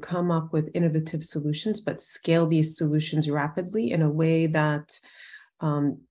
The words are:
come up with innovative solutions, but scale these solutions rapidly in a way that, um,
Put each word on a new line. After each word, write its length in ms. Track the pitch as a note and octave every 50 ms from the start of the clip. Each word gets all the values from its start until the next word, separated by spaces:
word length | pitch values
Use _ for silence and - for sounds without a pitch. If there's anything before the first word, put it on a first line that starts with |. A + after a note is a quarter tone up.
| -
come 300 | - F3 F3+ F3+ F3 E3+
up 200 | E3 D#3+ E3 -
with 220 | D#3 D3+ D3+ -
innovative 480 | F3 E3+ E3 D3+ D#3+ D#3 D#3+ - D#3 D#3
solutions, 580 | - - D#3 C#3+ D3+ D3+ D#3 - G#3+ G#3 G#3+
but 220 | - - F3 - -
scale 460 | - - - - - E3 E3 E3+ D#3
these 280 | E3 D#3+ D#3 D#3 D#3
solutions 540 | - E3 D3+ D3+ D#3 D#3 - - D#3 D3+ D3+
rapidly 600 | C#3+ D3+ C#3+ D#3 D#3 F#3+ F3+ F3+ G3 A3 A#3 - -
in 100 | E3+ D#3+
a 80 | D3+
way 380 | D3 D#3 E3 D#3+ E3 D#3+ E3 D#3+
that, 420 | D#3 D#3 D3+ D3+ D3 D3 D3+ - - - - - - - - - - - - _ _ _
um, 400 | - D#3 D3 D3 C#3+ C#3+ B2+ - - _